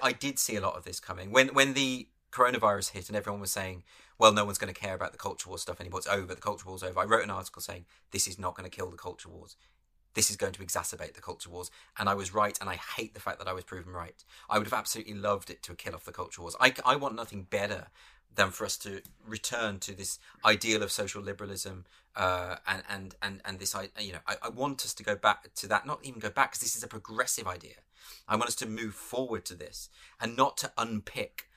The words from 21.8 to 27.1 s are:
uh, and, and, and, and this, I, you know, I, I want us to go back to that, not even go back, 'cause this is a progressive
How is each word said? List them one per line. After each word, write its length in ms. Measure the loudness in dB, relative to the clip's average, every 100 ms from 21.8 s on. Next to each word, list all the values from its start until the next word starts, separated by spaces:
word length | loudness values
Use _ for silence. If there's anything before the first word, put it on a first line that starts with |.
| -16 -20 _ 0
uh, 400 | 2 2 -2 -4 -2
and, 160 | -2 -4
and, 260 | -8 -10 -8
and, 200 | -8 -6 -10
and 140 | -6
this, 140 | -4
I, 140 | -4 -6 -8
you 140 | -8
know, 80 | -8 -6
I, 80 | -6
I 60 | -6
want 340 | -4 -2 -2
us 100 | -6 -4
to 80 |
go 120 | -2 2
back 380 | 4 4 0 -8
to 120 | 2
that, 180 | 2 2
not 140 | -8
even 160 | -8 -8
go 100 | -2
back, 220 | 2 2
'cause 80 | 2
this 160 | -4 -4
is 80 |
a 40 | -6
progressive 600 | -10 -6